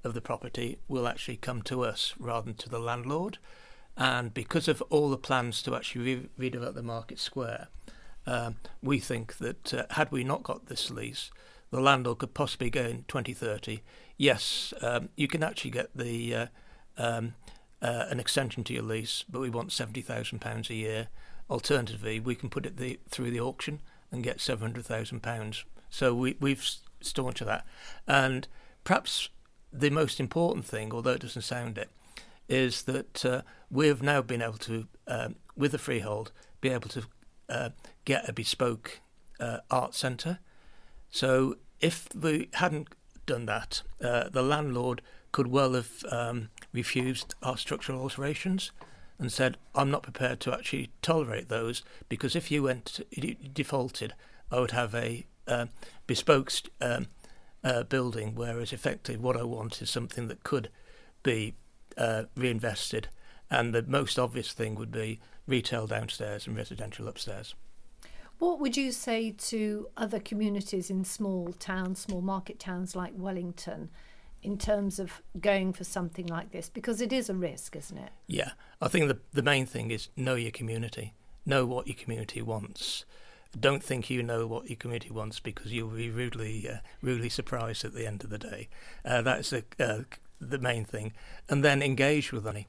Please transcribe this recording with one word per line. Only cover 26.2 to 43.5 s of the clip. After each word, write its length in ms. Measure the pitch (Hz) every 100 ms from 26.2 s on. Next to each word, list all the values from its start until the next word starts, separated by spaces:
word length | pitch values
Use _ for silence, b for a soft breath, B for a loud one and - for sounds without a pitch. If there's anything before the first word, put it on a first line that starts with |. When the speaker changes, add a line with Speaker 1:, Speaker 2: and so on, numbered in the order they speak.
| 127 -
Speaker 1:
we've 200 | 139 135
s-, 220 | - - - -
staunch 360 | - - 127 120
to 80 | 107
that. 200 | 107 - B B B -
And 420 | 139 131 127 - b b b
perhaps 460 | - 190 - - - - - - -
the 180 | 139 143
most 300 | 147 151 -
important 460 | 127 165 175 - 117
thing, 280 | 110 110
although 200 | 117 123
it 80 | 127
doesn't 200 | 123 -
sound 380 | - 123 120 107
it, 100 | - - B B B B -
is 360 | 131 127 120
that, 420 | - 131 - - 127
uh, 160 | 127 - B B
we've 320 | 127 151 139
now 180 | 139 143
been 220 | 120 120
able 160 | 117 113
to, 280 | - 113 113 - -
um, 280 | 117 117 - - -
with 140 | 143
the 80 | 139
freehold, 520 | - 123 101 104 110 b b b
be 80 | 131
able 200 | 123 107
to, 140 | - 110 - - - -
uh, 200 | 123 120 - B B -
get 240 | 139 -
a 40 |
bespoke, 680 | 113 110 - 123 113 - - - - - -
uh, 180 | 120 117 -
art 240 | 131 123 -
centre. 420 | 135 123 165 185 b b b b b b b
So 480 | - 131 131 131 - - -
if 280 | 160 - - -
we 340 | 160 156 -
hadn't 360 | - 180 151 143 - - - -
done 200 | 123
that, 380 | 113